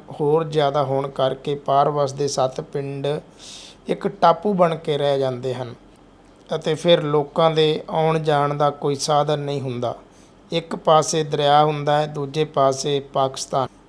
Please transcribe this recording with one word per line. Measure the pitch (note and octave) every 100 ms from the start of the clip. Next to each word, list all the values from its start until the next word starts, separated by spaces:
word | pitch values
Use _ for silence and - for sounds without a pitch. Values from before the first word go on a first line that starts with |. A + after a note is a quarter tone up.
| -
ਹੋਰ | - D3 D#3 D#3
ਜ਼ਿਆਦਾ | D3+ C#3+ D3
ਹੋਣ | C3 C3+ C#3
ਕਰਕੇ | - C3+ C#3 - C#3+
ਪਾਰ | - C#3 D3
ਵਸਦੇ | D3 C#3 C3+ C#3+
ਸੱਤ | C3+ C3 C#3+
ਪਿੰਡ | D#3 D3 C#3 C#3 C#3 D3+ - - - - - - -
ਇੱਕ | F3 G3 -
ਟਾਪੂ | E3+ E3 G#3
ਬਣ | F#3+ E3+ D#3+
ਕੇ | D#3+ C#3+
ਰਹਿ | C#3+ C#3
ਜਾਂਦੇ | C3 B2 C3
ਹਨ | B2 A#2 B2 - - - - - - -
ਅਤੇ | D#3+ E3 D#3
ਫਿਰ | F3 E3+
ਲੋਕਾਂ | D3 D3 C#3+ F3 D#3+
ਦੇ | D#3 D#3 D#3+ -
ਆਉਣ | D#3+ D#3+ D#3+
ਜਾਣ | D#3 D3 C#3+
ਦਾ | D3 D3
ਕੋਈ | C#3+ D3+ C#3
ਸਾਧਨ | - D3 D3 D3
ਨਹੀਂ | C#3+ C#3+
ਹੁੰਦਾ। | C3 A#2+ A#2+ - - - - _ _
ਇੱਕ | E3+ E3 -
ਪਾਸੇ | - D#3 D3+ E3
ਦਰਿਆ | D3+ D3 C#3+ D3
ਹੁੰਦਾ | D3+ D3+ D3 D3
ਹੈ, | D3+
ਦੂਜੇ | D3 C#3 D3 D3+
ਪਾਸੇ | D3 C3+ C3+ D3 C#3+ C#3
ਪਾਕਿਸਤਾਨ। | C#3+ C3+ C3 - D3 B2+ -